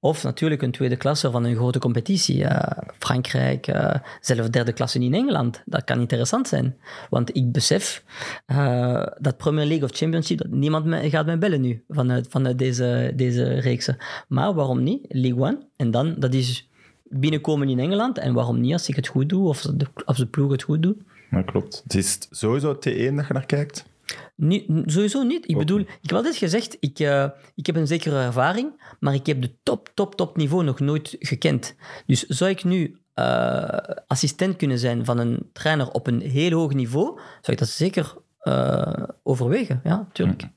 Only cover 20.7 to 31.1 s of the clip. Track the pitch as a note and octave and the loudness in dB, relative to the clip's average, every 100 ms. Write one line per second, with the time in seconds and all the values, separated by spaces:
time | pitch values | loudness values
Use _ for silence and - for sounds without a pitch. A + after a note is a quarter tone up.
20.7 | D3+ E3+ G#3 - - - - F#2 - - | 0 2 0 -8 -20 -2 -2 0 -2 -4
21.7 | - - F#3+ F#3+ - - - G#2+ B2+ D3 | -12 -2 0 0 -2 -8 -4 0 0 0
22.7 | C#3 - - B2+ C#3+ C#3+ B2+ C3+ C#3+ D3 | -2 -2 0 0 0 0 -2 0 0 0
23.7 | - - _ - - - - D3+ G3+ - | -6 -16 _ -12 -12 -16 0 2 2 2
24.7 | D#3+ - D#3 G#3 C4+ B3 E4 - D#3 D3+ | 0 2 2 2 2 0 0 0 0 2
25.7 | G3+ G3 - D#3 F#3 B3+ E4 F3+ G3 A3+ | 0 -2 -8 -2 0 0 0 0 0 -2
26.7 | - D3 - D3 C#3+ C#3 - - - D3+ | -4 -6 0 2 4 2 -2 -18 -8 -2
27.7 | E3 D3+ E3 D#3+ C#3 B2 A#2+ C3+ G3 C#4 | 0 0 0 0 0 0 2 2 2 -4
28.7 | C#4+ - - C#3 C#3 C3+ C#3 B2 - - | -8 -20 -4 0 0 0 -2 -2 -4 -4
29.7 | A#3+ - - G3 - F3+ - D3 F3 E3+ | -4 -4 -4 -4 -2 -4 0 0 2 0
30.7 | B2+ C#3 D3+ D3+ | 0 0 0 -4